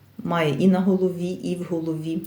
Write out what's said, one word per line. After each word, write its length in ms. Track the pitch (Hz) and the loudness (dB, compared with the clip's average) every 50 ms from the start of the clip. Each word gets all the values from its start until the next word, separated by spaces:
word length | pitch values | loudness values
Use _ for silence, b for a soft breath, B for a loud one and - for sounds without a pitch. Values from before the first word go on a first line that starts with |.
| - - _ - - | -20 -20 _ -8 -4
має 300 | 170 170 170 160 151 143 147 | -2 0 2 2 2 2 4
і 100 | 175 190 | 4 4
на 120 | 185 185 | 6 4
голові, 480 | 185 202 190 185 185 185 175 170 175 180 | 4 2 2 2 2 0 -2 -2 -4 -6
і 280 | 185 - - 180 180 | -6 -6 -6 -6 -4
в 80 | 175 180 | -4 -4
голові. 540 | - 180 165 160 160 160 156 156 160 160 160 - | -4 -4 -4 -4 -4 -4 -4 -4 -6 -6 -6 -8